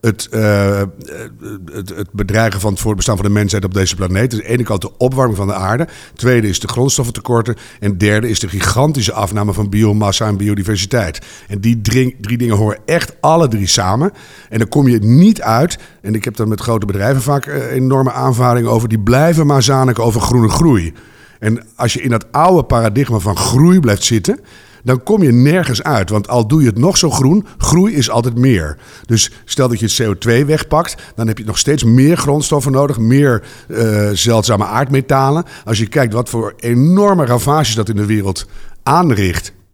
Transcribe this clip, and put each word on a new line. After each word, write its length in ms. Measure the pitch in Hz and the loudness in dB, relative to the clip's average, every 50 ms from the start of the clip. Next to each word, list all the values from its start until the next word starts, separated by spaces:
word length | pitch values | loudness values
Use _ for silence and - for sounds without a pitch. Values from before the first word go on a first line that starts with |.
het, 280 | - 110 104 - - - | -2 -2 -4 -4 -8 -8
eh, 520 | - 110 110 107 104 101 101 98 101 101 101 95 - - - - 71 90 113 113 107 110 - - 104 98 90 78 71 | -4 -2 0 2 2 2 2 0 0 -2 -4 -6 -8 -16 -18 -18 -16 -16 -16 -16 -18 -16 -14 -14 -14 -14 -16 -14 -12
het, 160 | 110 95 90 | -12 -12 -12
het 240 | 92 85 104 - - | -10 -12 -12 -10 -6
bedreigen 480 | 101 104 95 101 110 113 113 98 98 | -6 -4 -2 0 0 0 0 -2 -2
van 120 | 95 107 98 | -2 -2 -2
het 80 | - | -2
voortbestaan 360 | - 113 107 95 - - 110 | -2 -2 -2 -2 -2 -2 -2
van 80 | 90 98 | 0 0
de 60 | 101 101 | 0 2
mensheid 320 | 104 104 98 - 104 95 | 2 0 0 -2 -2 -4
op 100 | 95 92 | -2 -2
deze 200 | 98 95 90 92 | 0 0 0 -2
planeet. 340 | 87 95 90 92 95 117 131 | -4 -4 -2 0 0 0 0
Dus 100 | 117 107 | -2 -6
aan 60 | - | -4
de 60 | - 113 | -4 -2
ene 100 | - 123 | -2 -2
kant 180 | - 107 95 | -2 -4 -6
de 160 | 85 - - - | -6 -10 -4 -2
opwarming 380 | 127 127 131 131 131 123 107 | -2 0 0 0 0 0 0
van 100 | 92 101 | -2 -2
de 60 | 98 98 | -4 -4
aarde. 340 | 95 95 95 107 127 165 - - - - - - | -4 -2 -2 -2 -2 -4 -6 -8 -20 -20 -20 -12
Tweede 340 | - 117 120 127 120 107 104 | -2 0 2 2 2 2 0
is 120 | 90 - | -4 -2
de 80 | - 98 | -4 -4
grondstoffentekorten. 880 | - 120 127 139 135 - 131 117 127 - - - 123 117 113 120 113 - - - - - | -2 0 0 0 0 -2 -4 -4 -8 -10 -6 -2 -2 -2 0 -2 -6 -8 -10 -20 -18 -6
En 180 | 104 101 101 87 | -4 -4 -2 0
derde 300 | 104 104 104 107 113 117 | 0 2 2 0 0 -2
is 100 | 107 - | -4 -4
de 80 | - 92 | -4 -6
gigantische 640 | 85 98 92 95 95 120 135 156 156 139 107 90 - | -6 -4 -2 -2 0 2 2 0 0 0 -2 -4 -2
afname 400 | 110 104 95 104 104 104 104 95 | -4 -4 -4 -2 -2 -2 -2 -2
van 160 | 95 107 101 | -2 -4 -2
biomassa 580 | 98 107 110 107 104 107 107 101 95 - 110 | 0 0 0 0 0 0 0 0 0 -2 -2
en 100 | 107 104 | -2 -2
biodiversiteit. 840 | 95 101 104 104 101 95 98 107 95 95 98 - 120 101 82 76 - - - - - - - | -2 -2 -2 -2 -2 -2 -4 -4 -4 -4 -2 -2 -2 -2 -2 -6 -10 -16 -18 -20 -20 -14 -10
En 120 | 98 101 | -10 -2
die 200 | 95 113 117 113 | 0 0 0 0
dring-, 340 | 104 101 110 131 131 127 127 - | -2 0 0 0 0 0 -4 -8
drie 180 | 104 101 120 120 | -6 -6 -4 -2
dingen 180 | 127 117 110 | 0 0 0
horen 220 | 101 107 107 104 - - | 2 0 0 -2 -4 -4
echt 260 | - 156 170 - - - _ | -2 -2 -2 -2 -4 -10 _
alle 280 | - 151 160 170 165 135 | 0 2 4 4 2 2
drie 180 | 110 107 98 | 0 -2 -2
samen. 440 | 87 - - 98 92 98 120 151 202 - - - - - - - - | -2 -2 0 0 0 0 0 0 -2 -4 -6 -20 -20 -20 -20 -20 -8
En 100 | - 113 | -4 -4
dan 100 | 117 - | -4 0
kom 200 | - 147 143 131 | 2 2 4 4
je 100 | 120 113 | 2 2
niet 440 | 101 107 120 143 180 214 220 - - | 4 4 6 6 6 6 4 2 0
uit. 360 | - 113 117 147 175 - - - - - _ - | 0 0 2 0 0 -2 -8 -14 -20 -20 _ -8
En 120 | 98 110 | -6 -4
ik 100 | 110 101 | -4 -4
heb 120 | 120 107 | -6 -4
daar 120 | - 113 107 | -4 -2 -2
met 120 | 110 98 | -2 -4
grote 260 | - 120 113 110 98 | -2 -2 -2 -2 -2
bedrijven 360 | 101 98 101 98 117 135 135 120 | -4 -4 -2 0 0 0 0 0
vaak, 240 | 143 143 139 123 | 0 -2 -2 -2
eh, 240 | - 147 139 123 120 127 | -4 -6 -6 -6 -4 -2
enorme 400 | 131 131 131 135 135 135 131 117 | -2 0 2 2 2 2 0 -2
aanvaringen 580 | 131 127 131 127 113 127 123 120 123 117 117 | -2 -2 0 0 2 2 2 2 2 0 0
over. 180 | 117 113 117 117 | 0 0 0 0
Die 120 | 113 110 | -2 -2
blijven 460 | 101 104 120 131 151 170 175 156 160 | 2 2 2 4 4 4 2 2 2
maar 160 | 143 143 135 120 | 4 2 2 2
zaniken 420 | 139 139 131 131 127 117 - 117 | 2 2 2 2 0 0 0 0
over 160 | 120 107 117 | 0 0 0
groene 280 | 107 - 117 123 113 107 | -2 0 2 2 2 2
groei. 440 | 92 - 165 170 135 101 82 82 78 - - - - - - - - _ | 2 2 4 4 4 2 0 -2 -8 -12 -20 -20 -20 -20 -20 -20 -18 _
En 280 | 110 107 110 120 - - _ | -4 -4 -4 -4 -6 -16 _
als 160 | - 131 117 - | -4 -4 -4 -2
je 100 | - - | -2 -2
in 80 | 135 | -2
dat 160 | 117 113 - - - | -2 -2 -4 -4 -2
oude 300 | 139 160 180 185 170 131 | 2 2 4 4 4 2
paradigma 560 | - 139 117 113 113 101 127 143 139 120 107 | 2 0 0 0 0 0 0 -2 0 -2 -2
van 180 | 85 107 98 | 0 -2 -2
groei 440 | 90 101 101 113 127 151 175 180 190 | -2 -2 0 2 4 4 6 6 4
blijft 220 | 156 117 101 98 - | 4 2 0 0 0
zitten, 360 | - 117 110 90 - 214 - - - - - - - - - - | 0 0 0 0 -2 -4 -4 -6 -20 -20 -20 -20 -20 -20 -10 -2
dan 180 | 117 131 123 - | -2 -2 -2 0
kom 200 | - 208 214 185 | 0 2 2 4
je 100 | 135 120 | 4 4
nergens 500 | 120 127 143 160 185 165 - 120 - - | 6 4 4 4 2 0 0 -2 -4 -2
uit. 280 | 147 147 110 95 82 | -2 -2 -2 -2 0
Want 180 | 104 107 101 - | -2 -4 -2 0
al 180 | - 123 113 | 0 0 0
doe 140 | 107 143 160 | 2 2 2
je 60 | 147 | 4
het 120 | 120 101 110 | 2 2 2
nog 180 | 123 180 190 | 0 2 2
zo 140 | - 185 160 | 2 0 0
groen, 360 | 123 - 135 131 170 214 208 - - - | 0 2 2 2 2 2 0 -2 -8 -6
groei 360 | 110 113 143 170 185 214 220 | -2 0 2 2 2 2 2
is 160 | 151 120 107 | 0 -2 0
altijd 260 | 107 120 117 127 117 117 | 0 -2 -2 -2 -2 0
meer. 380 | 123 135 123 92 80 73 73 - - - - - - | 2 2 2 2 0 -4 -8 -10 -14 -20 -20 -20 -4
Dus 240 | - 113 113 - - - - - | -2 0 0 0 -2 -6 -18 -14
stel 240 | - - - 127 123 | -10 -2 -2 0 0
dat 100 | 120 104 | 0 -2
je 60 | 113 | -2
het 80 | 107 - | -4 -2
C 60 | - | -2
O 180 | 131 107 98 - | -2 -2 -4 -2
twee 260 | - 117 117 120 147 | 0 0 2 2 2
wegpakt, 500 | 139 156 156 - - - 151 170 - - - - - - | 0 0 -2 -2 0 -2 -2 -2 -2 -8 -14 -18 -18 -8
dan 120 | - 117 | -6 -4
heb 120 | 110 110 - | -4 -4 -4
je 60 | 110 | -6
nog 140 | 110 98 - | -8 -4 -4
steeds 260 | - 139 147 147 123 | 0 0 0 2 2
meer 320 | 117 113 127 131 147 175 | 4 4 6 6 4 2
grondstoffen 560 | 160 - 143 143 151 143 - 156 147 135 147 131 | 2 0 -2 -2 -2 0 -2 -2 -2 0 0 0
nodig, 260 | 135 143 143 143 110 | 0 0 0 0 -2
meer, 440 | 110 113 127 139 147 139 120 104 - - - - - - | 0 2 4 4 4 2 2 0 -4 -8 -20 -20 -18 -10
eh, 400 | 85 110 113 113 107 104 104 104 104 | -4 -2 0 0 2 0 0 0 -2
zeldzame 520 | - - 120 117 110 107 - 113 98 104 | -2 0 2 2 2 2 0 0 0 0
aardmetalen. 800 | 87 107 113 143 127 139 135 131 - 143 135 135 135 143 160 170 - - - - | -2 -2 -2 -2 0 0 -2 0 0 0 0 2 2 0 -2 -4 -6 -12 -16 -6
Als 140 | - 113 104 | -4 -2 -2
je 80 | 113 | -2
kijkt 260 | 101 - 151 131 117 101 | -2 0 0 0 0 0
wat 160 | 117 123 - | -4 -4 -4
voor 240 | - 117 110 104 - | -4 -6 -6 -6 -8
enorme 680 | - - 120 120 120 135 160 180 196 208 202 196 175 147 | -8 -4 0 2 2 4 4 4 4 4 4 4 2 2
ravages 500 | 120 123 120 - 139 143 156 147 110 107 | 0 0 0 2 0 0 2 0 0 -2
dat 140 | 113 107 104 | -2 -2 -2
in 80 | 110 | -2
de 100 | 101 104 | -2 0
wereld 400 | 104 110 107 98 98 92 - - - - - - - - - - | 0 0 0 0 -2 -4 -6 -8 -14 -14 -16 -16 -16 -16 -10 -4
aanricht 720 | - 139 170 180 160 120 98 101 92 85 80 - - - - _ _ | 0 0 2 2 2 2 2 0 0 -2 -4 -8 -10 -18 -20 _ _